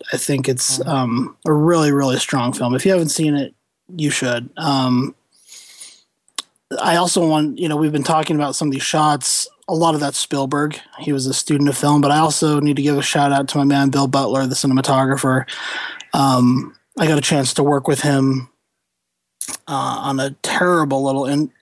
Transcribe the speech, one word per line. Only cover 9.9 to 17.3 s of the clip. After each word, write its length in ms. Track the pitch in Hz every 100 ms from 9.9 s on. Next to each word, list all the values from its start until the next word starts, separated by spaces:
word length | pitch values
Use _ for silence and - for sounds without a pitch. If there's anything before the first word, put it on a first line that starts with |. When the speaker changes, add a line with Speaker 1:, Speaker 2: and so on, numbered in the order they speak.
Speaker 1:
of 60 | 151
that's 180 | 139 -
Spielberg. 600 | - 139 135 143 151 - - -
He 140 | -
was 140 | 139 131
a 80 |
student 340 | - - 143 143
of 80 | 131
film, 220 | 147 147
but 100 | 143
I 80 | 151
also 420 | 160 147 156 147
need 160 | 147 139
to 60 |
give 160 | 143 143
a 40 |
shout 300 | 139 147 143
out 160 | 139 135
to 100 | 147
my 60 |
man, 260 | 139 139 139
Bill 160 | 139 135
Butler, 400 | 139 123 135 131
the 80 |
cinematographer. 960 | 127 139 131 131 135 135 131 135 131 - - - - - - -
Um, 640 | - 139 127 123 123 - - _ 269
I 80 | 160
got 120 | 147
a 40 |
chance 320 | -